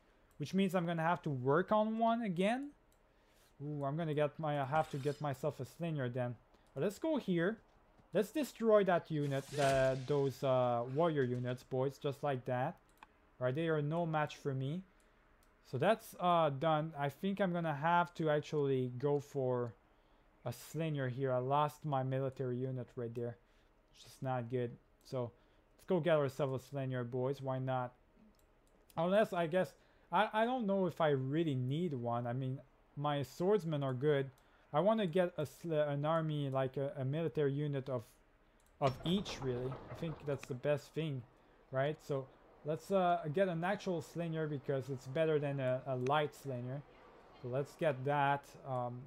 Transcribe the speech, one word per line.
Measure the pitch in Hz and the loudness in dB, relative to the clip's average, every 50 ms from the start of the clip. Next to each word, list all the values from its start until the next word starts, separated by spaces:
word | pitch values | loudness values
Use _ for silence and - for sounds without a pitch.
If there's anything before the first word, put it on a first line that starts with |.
| _ _ _ _ _ _ _ - | _ _ _ _ _ _ _ -10
which | 147 - - | -6 0 2
means | 190 196 185 165 | 2 2 2 2
I'm | 185 170 | 0 0
gonna | 170 170 165 | 0 0 0
have | 160 165 175 170 | 2 2 0 0
to | - 160 | -2 -4
work | 143 127 123 135 143 170 185 - | -2 0 2 4 4 4 4 4
on | 214 214 214 220 220 226 | 2 2 2 2 0 0
one | 226 226 226 233 | 2 2 2 0
again. | 240 208 170 165 190 208 233 262 277 294 - _ _ _ _ _ _ _ _ _ _ _ _ _ _ _ _ - | 0 -2 0 0 2 2 0 0 -4 -8 -14 _ _ _ _ _ _ _ _ _ _ _ _ _ _ _ _ -10
Ooh, | 139 147 151 147 139 | -8 -6 -6 -4 -2
I'm | 135 143 | -2 -2
gonna | 160 170 156 147 | -2 -2 -2 0
get | 147 151 143 - - | 0 0 0 -2 -4
my, | 160 151 147 143 | -4 -2 -2 -2
I | 135 | -2
have | 127 147 160 156 - | 0 2 0 0 0
to | - 143 | -4 -4
get | 127 147 143 - | -4 -4 -4 -2
myself | 151 147 131 - - 151 135 - | -4 -4 -4 -2 -2 -4 -4 -4
a | 127 | -10
slinger | - - - 165 170 156 147 127 123 | -12 -10 -8 -6 -4 -2 -2 -2 -2
then. | 120 127 123 123 120 - _ _ _ _ _ _ - | -2 -2 -4 -4 -4 -8 _ _ _ _ _ _ -6
But | 135 147 | -2 -2
let's | 208 196 - | -2 -2 -2
go | - 320 311 | -2 -2 0
here. | 247 - - 180 170 165 190 226 - - _ _ _ _ _ _ _ - - - | 0 0 0 0 2 2 0 -2 -6 -12 _ _ _ _ _ _ _ -10 -2 0
Let's | 180 214 - | 0 0 0
destroy | - 311 277 - - - 226 226 214 208 202 | 0 -4 -4 -4 -4 0 4 6 6 6 6
that | 190 175 165 - - | 6 2 2 0 -2
unit, | 160 147 143 143 139 139 139 - | -2 -2 0 0 -2 -4 -4 -4
the, | 139 147 139 135 135 135 131 131 131 135 131 | 0 2 4 4 6 6 4 4 2 0 -2
those, | 123 147 143 139 139 127 - | 0 2 2 2 0 -2 0
uh, | - 135 127 127 123 123 120 120 120 127 131 | 0 2 4 4 4 4 2 0 -2 -2 0
warrior | 147 170 175 156 143 131 | 2 2 2 4 2 2
units, | 123 123 123 123 123 123 123 - | 2 0 -2 -2 -4 -4 -6 -6
boys, | - 135 127 127 143 135 - | -4 -2 0 0 0 -2 -2
just | - 147 135 - | -4 -4 -4 -2
like | - 143 139 127 120 | -2 -2 -2 -2 -2
that. | - 127 123 127 160 180 - _ _ _ - - _ _ _ _ _ _ - | -2 -2 0 0 -2 -4 -8 _ _ _ -20 -20 _ _ _ _ _ _ -2
Right, | 127 127 131 | -2 0 0
they | 156 165 165 | 0 2 2
are | 156 151 | 2 2
no | 143 147 160 170 175 | 2 0 0 0 0
match | 165 156 156 151 143 - | 0 0 0 0 -2 -4
for | - - 147 131 | -6 -4 -4 -2
me. | 131 135 135 156 185 190 _ _ _ _ _ _ _ _ _ _ _ _ _ _ _ _ - | -2 -2 -2 -4 -6 -8 _ _ _ _ _ _ _ _ _ _ _ _ _ _ _ _ -6
So | - | -2
that's, | 123 143 190 226 220 - - - - | 2 4 4 2 2 -2 -16 -8 -2
uh, | 180 180 175 170 160 151 | 0 2 4 4 4 2
done. | 139 131 165 160 156 151 156 160 156 143 | 2 2 2 2 2 2 0 -4 -4 -4
I | 143 143 | -4 -4
think | - - - 196 202 196 | -4 -4 -4 -4 0 0
I'm | 202 180 | 0 0
gonna | 170 175 170 160 147 | 0 0 -2 -2 -2
have | 135 151 165 170 175 175 - - | 0 2 4 4 4 4 2 0
to | - 165 156 | -2 0 2
actually | 151 151 147 - - 151 143 139 135 131 127 123 123 123 | 2 2 0 -2 -2 0 2 2 2 2 0 -2 -4 -2
go | 131 143 143 143 | 0 0 0 0
for | 135 - - 143 131 127 127 123 120 120 - _ _ _ _ _ _ _ _ _ _ _ _ _ - | -2 -4 -4 -2 0 0 0 0 -2 -4 -8 _ _ _ _ _ _ _ _ _ _ _ _ _ -8
a | 123 | -8
slinger | 117 - - - - 151 165 160 151 143 135 127 | -8 -8 -12 -10 -6 -4 -2 -2 -2 -2 -2 -2
here. | 120 135 139 131 | -2 -2 0 0
I | 127 127 | 0 0
lost | 127 131 139 147 151 147 - - - | 0 2 2 2 2 0 -2 -6 -4
my | 156 139 135 131 | -2 0 0 0
military | 131 131 131 135 131 131 - 135 127 123 | 0 0 -2 -2 -2 -4 -4 -4 -4 -2
unit | 123 127 131 131 127 120 - - | -4 -4 -4 -6 -8 -8 -10 -8
right | - 120 117 117 | -8 -8 -6 -6
there, | 123 117 120 113 - _ _ _ _ _ _ _ _ _ _ | -6 -6 -6 -8 -12 _ _ _ _ _ _ _ _ _ _
which | _ - - | _ -20 -20
is | - - - | -20 -12 -6
not | 135 131 127 127 120 117 | -4 -2 -2 -2 -2 -2
good. | 127 123 123 120 135 - _ _ _ _ - | -2 -2 -2 -4 -6 -10 _ _ _ _ -14
So | - - 127 123 117 - _ _ _ _ _ _ _ _ | -8 -6 -4 -4 -6 -8 _ _ _ _ _ _ _ _
let's | _ - | _ -2
go | - 190 175 | 0 0 2
get | 147 175 160 | 4 4 4
ourselves | 151 143 131 - - 151 131 131 123 - | 4 4 0 0 -2 -2 -2 -2 -6 -8
a | - | -8
slinger, | 143 139 131 131 127 127 123 | -6 -6 -4 -2 -2 -4 -4
boys. | 120 127 127 127 131 139 135 | -4 -2 -2 -2 -2 -2 -4
Why | 135 131 131 131 | -4 -4 -4 -4
not? | 131 131 131 127 123 127 - _ _ _ _ _ - - _ _ _ _ _ _ _ _ _ _ _ _ - | -2 -2 -2 -2 -4 -6 -10 _ _ _ _ _ -20 -20 _ _ _ _ _ _ _ _ _ _ _ _ -4
Unless, | - 165 180 196 214 220 214 196 | -2 0 4 4 4 4 4 2
I | 175 170 | -2 0
guess, | 160 165 185 180 - - _ _ _ _ _ _ - | 2 2 2 0 0 -4 _ _ _ _ _ _ 0
I, | 170 180 214 220 | 2 2 2 4
I | - 214 226 | 2 2 2
don't | 233 254 262 226 | 2 2 0 0
know | 190 196 196 185 | 0 2 2 2
if | 175 - - | 0 2 2
I | 170 151 | 4 4
really | 143 131 131 131 143 160 170 160 135 | 4 2 2 0 0 0 0 0 0
need | 127 123 127 139 160 180 175 | 0 0 0 -2 -2 -2 -2
one. | 143 123 120 117 117 120 120 | -2 -2 -2 -2 -2 -2 -2
I | 120 | -2
mean, | 120 131 135 131 131 131 - _ _ _ _ _ - | -4 -4 -4 -4 -6 -6 -10 _ _ _ _ _ -8
my | 143 143 147 147 143 139 | -4 -2 -2 0 -2 -2
swordsmen | - - - 175 190 214 214 156 165 156 143 | -4 -4 -2 0 2 2 2 2 0 -2 -2
are | 143 135 | -2 -2
good. | 131 120 139 151 147 139 139 135 - _ _ _ _ _ _ - - | -2 0 2 2 4 2 2 -2 -8 _ _ _ _ _ _ -2 0
I | 147 | 2
wanna | 175 208 226 220 208 | 4 4 4 2 2
get | 170 151 185 180 175 - - | 0 2 2 0 0 0 -4
a | 151 | -6
sl-, | - - - - 170 | -6 -6 -10 -6 -2
an | 160 151 151 147 143 143 147 | 0 0 2 0 0 -2 0
army, | 151 165 165 160 156 151 147 143 135 | 0 0 0 0 0 -2 -2 -2 0
like | 131 135 135 127 - | 0 0 0 0 -2
a, | 143 135 139 - 143 | -4 -4 -4 -4 -4
a | 131 | -2
military | 131 143 160 170 156 - 156 147 139 139 | -2 -2 0 -2 -2 0 0 0 0 0
unit | 143 151 147 143 139 131 143 | 0 -2 -2 -2 -4 -4 -4
of, | 131 123 - - - _ _ _ _ _ _ _ _ _ _ _ _ - | -6 -6 -6 -8 -20 _ _ _ _ _ _ _ _ _ _ _ _ 0
of | 147 135 131 - - | 0 0 0 0 -2
each, | 160 180 208 - - - - | 0 0 0 0 -4 -6 -4
really. | 139 131 123 120 127 131 135 - - - | -4 -2 -2 -2 -4 -6 -6 -8 -12 -12
I | 123 | -10
think | - 165 165 143 - - | -8 -6 -6 -6 -6 -4
that's | 147 139 127 - | -4 -4 -4 -4
the | - 135 | -8 -6
best | 120 - 147 147 135 - - | -2 0 0 0 0 -2 -6
thing, | - 151 160 160 139 127 113 - - - - _ - - - - | -6 -4 -4 -4 -4 -6 -8 -12 -20 -20 -20 _ -20 -20 -12 -4
right? | 131 131 135 147 151 - - | -2 0 0 0 -2 -4 -6
So | - 147 135 131 131 - - - - - - - | -4 -4 -4 -4 -8 -16 -20 -20 -20 -20 -10 -6
let's, | 147 160 156 - - | -6 -6 -4 -2 0
uh, | 196 190 180 175 175 170 170 156 | 2 2 4 4 2 2 0 -2
get | 139 190 196 185 | 2 2 2 2
an | 170 165 175 | 0 -2 -2
actual | 185 208 196 - 190 180 160 | -2 -2 -2 -2 -2 -4 -4
slinger | 139 - - 160 170 165 160 160 156 | -4 -6 -6 -6 -4 -4 -2 -2 -2
because | 151 151 131 - - 139 135 131 135 | -2 -4 -6 -2 -2 -2 -2 -2 -4
it's | 139 127 - | -8 -8 -8
better | 131 131 160 160 160 156 147 | -4 0 0 2 4 2 2
than | 147 143 139 139 | 2 0 -2 -2
a, | 131 127 127 131 131 | 0 0 0 -2 -2
a | 139 131 | -4 -2
light | 123 123 131 143 151 151 147 - | -2 0 2 2 2 2 0 -4
slinger. | - - 135 131 123 120 123 131 143 - - - - - - - - - - - - | -10 -10 -8 -8 -8 -6 -8 -8 -10 -12 -14 -20 -20 -20 -20 -20 -20 -20 -20 -18 -12
So | - 123 | -8 -4
let's | 123 135 143 - - - | -2 -2 -4 -4 -4 0
get | 170 156 139 127 127 | 0 0 0 0 0
that. | 139 143 147 139 139 143 143 - - - - - - | 0 2 4 4 4 2 0 -2 -10 -20 -14 -8 -4
Um, | 131 123 123 123 123 123 135 | -4 -4 -4 -4 -6 -8 -8